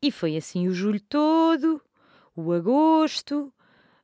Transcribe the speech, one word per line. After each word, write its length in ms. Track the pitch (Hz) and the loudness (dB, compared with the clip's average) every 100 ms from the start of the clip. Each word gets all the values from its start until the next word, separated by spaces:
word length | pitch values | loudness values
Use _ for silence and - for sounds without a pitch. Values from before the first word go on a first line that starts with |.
E 120 | 285 | -4
foi 240 | - 165 156 | -2 -4 -4
assim 320 | - 180 180 | -6 -4 -2
o 40 | |
julho 280 | 180 202 208 | -2 -2 -2
todo, 840 | - 294 302 320 330 330 311 311 _ _ _ _ _ - | -2 0 2 4 2 2 0 -2 _ _ _ _ _ -10
o 160 | 160 | -2
agosto, 1000 | 175 170 269 311 320 311 - - 294 285 _ _ _ _ _ | -2 2 2 4 4 2 -2 -6 -6 -8 _ _ _ _ _